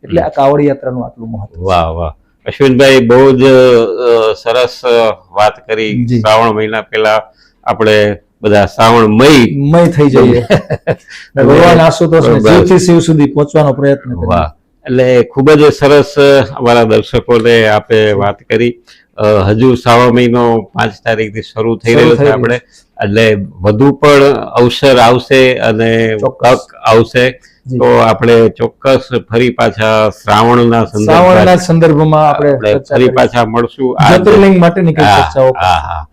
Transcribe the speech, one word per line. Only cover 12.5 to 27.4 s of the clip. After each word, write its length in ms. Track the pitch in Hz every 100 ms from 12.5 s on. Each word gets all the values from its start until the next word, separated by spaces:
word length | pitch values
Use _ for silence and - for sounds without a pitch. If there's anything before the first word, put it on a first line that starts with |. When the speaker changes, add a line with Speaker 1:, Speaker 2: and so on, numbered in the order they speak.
| - 180
Speaker 1:
શિવથી 200 | 185 180
શિવ 140 | 170
સુધી 260 | 165 160 143
પહોંચવાનો 480 | 147 147 156 147
પ્રયત્ન 400 | 131 139 139 127
કરીએ. 140 | 120 82
Speaker 2:
વાહ. 360 | 87 76 _ _ _ -
એટલે 380 | 127 127 123
ખૂબ 280 | 113 - 135
જ 220 | 151 147
સરસ, 460 | 139 143 147 139 -
અ, 340 | 139 139 127
અમારા 300 | - 120 117
દર્શકોને 840 | 113 107 104 123 - 120 113 117 110
આપે 440 | 107 104 110 107
વાત 280 | 98 101 101
કરી. 400 | _ 113 120 120 _ _ _ -
અ, 80 | 107
હજુ 480 | 107 95 107 131 123
શ્રાવણ 380 | 127 117 123
મહિનો 480 | 120 123 120 120 113
પાંચ 320 | 98 - 107 101 120
તારીખથી 360 | 110 110 110
શરૂ 360 | - - 113 110
થઈ 140 | 113
Speaker 1:
શરૂ 80 | 120
Speaker 2:
રહ્યો 160 | - 117
છે 40 |
Speaker 1:
થઈ 60 | 143
રહ્યો 140 | 127
Speaker 2:
આપણે. 180 | 117 123
Speaker 1:
છે. 260 | _ _ _ -
Speaker 2:
એટલે 320 | 107 104 113 104 98 -
વધુ 300 | 95 107 139
પણ 420 | 139 147 143 139
અવસર 640 | 123 104 117 123 - 139 127
આવશે 600 | 117 123 - 135 127 127
અને 600 | 113 110 113 113 113 110
Speaker 1:
ચોક્કસ. 300 | 104 - 120
Speaker 2:
તક 260 | 131 - -
આવશે. 640 | 131 113 117 127 123 127